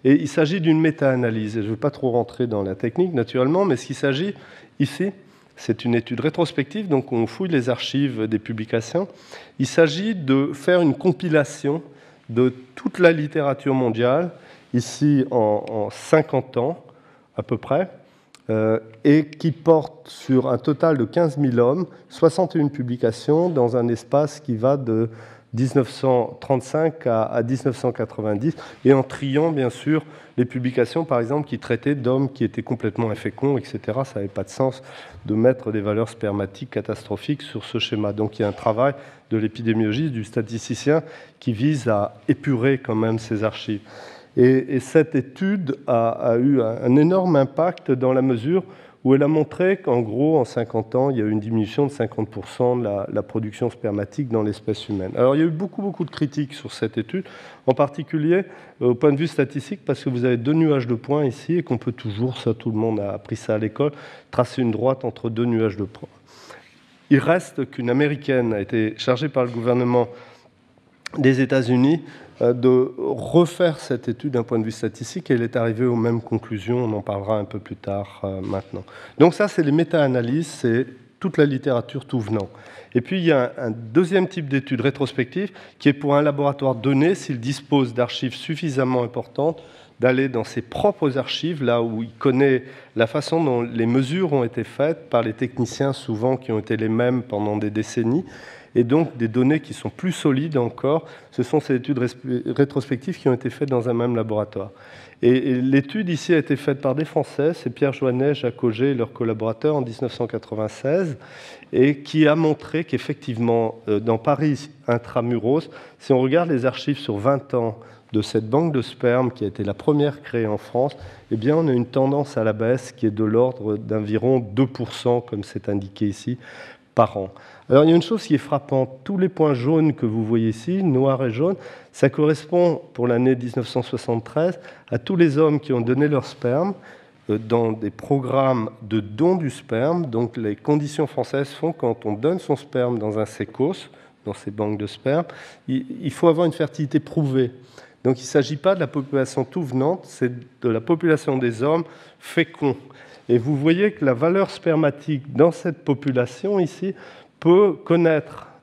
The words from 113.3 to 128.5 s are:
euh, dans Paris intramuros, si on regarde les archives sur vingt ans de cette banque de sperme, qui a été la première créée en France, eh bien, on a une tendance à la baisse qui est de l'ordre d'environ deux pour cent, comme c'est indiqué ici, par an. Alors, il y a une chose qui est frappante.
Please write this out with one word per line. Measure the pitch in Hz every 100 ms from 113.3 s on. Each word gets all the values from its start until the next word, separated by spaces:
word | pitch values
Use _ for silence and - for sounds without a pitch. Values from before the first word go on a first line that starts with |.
| 113 117 117 113 113 -
euh, | 104
dans | 113 113
Paris | 151 143 151 131 - - -
intramuros, | 120 - 127 120 120 110 147 - - - _
si | -
on | 131
regarde | 131 156 170
les | 135
archives | 127 - - 139
sur | - 101
vingt | 117 139 143
ans | 123 113 110 - - _
de | 107
cette | - 113 110
banque | 135 165
de | 139
sperme, | 113 - 123 123 123
qui | -
a | 104
été | -
la | 101
première | 101 - 147 147 143
créée | - 120 107
en | 104
France, | - 120 139 - - - -
eh |
bien, | 113 120
on | 156 160
a |
une | 123
tendance | 120 135 135 143 143 -
à |
la | 107
baisse | 107 113 127 -
qui | -
est | 110
de | 104
l'ordre | 110 113 127 127 107 107
d'environ | 113 110 104 107 123 131
deux | 107 107 135
pour | 135 117
cent, | - 123 120
comme | 120 104
c'est | 98 104 -
indiqué | 101 95 - 104
ici, | 98 - 123 - - - - _
par | - 113 104
an. | 95 - - - -
Alors, | 131
il | 160
y |
a |
une | 170
chose | - 226
qui | -
est | 147
frappante. | -